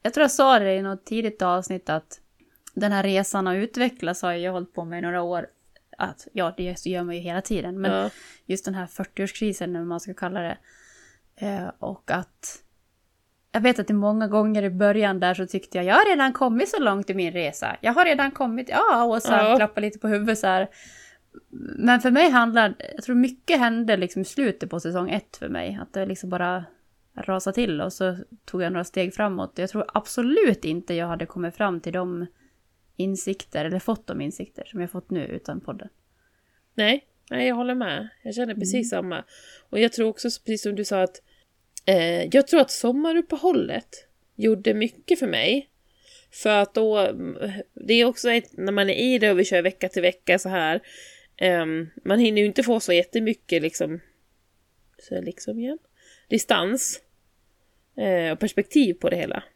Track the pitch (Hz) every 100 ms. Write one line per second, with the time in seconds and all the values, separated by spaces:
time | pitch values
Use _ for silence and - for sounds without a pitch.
0 | 220 269 294 - 269 240 196 190 196 196
1 | - 220 220 214 185 180 185 185 - 156
2 | _ - _ _ _ _ - - 208 202
3 | 196 190 196 196 190 185 226 240 247 247
4 | 165 180 180 175 175 185 180 - 170 170
5 | 170 180 175 175 165 _ _ _ _ -
6 | 185 - - 202 175 185 180 180 170 180
7 | 175 175 175 175 190 208 180 190 196 190
8 | 202 - - - - 190 196 190 175 -
9 | 190 - 196 - 214 190 180 175 170 170
10 | 196 185 180 185 170 - _ _ - -
11 | - _ _ _ 202 196 180 - - -
12 | - 180 180 _ - - _ _ _ _
13 | _ _ _ _ _ 233 240 240 202 208
14 | 208 214 214 214 214 214 196 180 202 208
15 | 208 190 180 185 185 190 - 180 175 254
16 | 415 330 269 254 254 226 381 415 240 196
17 | 202 190 175 175 151 - - - 220 254
18 | 359 285 277 - 254 233 254 - 440 247
19 | 240 220 226 208 214 240 214 208 208 208
20 | 220 208 214 220 196 185 202 - - -
21 | - _ _ - _ - - - 240 247
22 | 254 254 339 247 233 226 214 - - -
23 | - 247 254 262 - 311 240 226 226 196
24 | 180 - 190 - 254 190 160 170 165 180
25 | 180 208 - - - 87 87 202 - 196
26 | 190 190 185 180 180 180 175 _ _ _
27 | _ - - 190 196 196 226 151 190 -
28 | 185 180 - - - 180 170 180 180 196
29 | 180 - 208 185 95 - 190 - - 214
30 | - - 240 339 339 202 165 170 - 170
31 | 170 165 165 185 170 - 202 175 170 185
32 | 180 175 175 _ _ _ _ _ _ -
33 | 190 190 190 190 - - 156 180 - 165
34 | - - 147 - 190 - - 202 175 180
35 | - 180 139 - - 143 - 107 208 _
36 | _ _ _ _ _ _ _ - 214 277
37 | _ _ _ 254 254 240 247 254 208 147
38 | 220 _ 233 220 240 214 185 214 233 185
39 | 185 165 - - - - _ 202 226 233
40 | 220 214 240 - - 220 208 202 202 196
41 | 185 - _ _ _ _ _ - - 185
42 | 165 175 175 262 277 330 269 - 240 262
43 | 320 330 330 294 339 285 - 214 - -
44 | _ _ _ - 220 208 226 214 233 -
45 | - 349 240 - 147 262 - _ _ _
46 | _ - _ - 214 208 202 - 220 214
47 | 190 - 180 - 208 196 - - - 233
48 | 240 240 240 233 - - 190 202 196 -
49 | 254 254 214 185 220 180 180 185 185 190
50 | 175 - - 185 185 185 160 170 - -
51 | - - _ - 185 175 160 160 165 -
52 | - 208 233 214 208 - 240 220 - 175
53 | 175 233 220 220 - 170 151 - 156 165
54 | _ _ _ _ _ _ _ _ _ _
55 | - 185 180 185 - 226 247 320 _ _
56 | _ _ _ 220 - 202 180 254 - -
57 | _ _ _ _ _ _ _ _ _ -
58 | 208 180 165 160 214 - 202 311 233 175
59 | - 175 - - -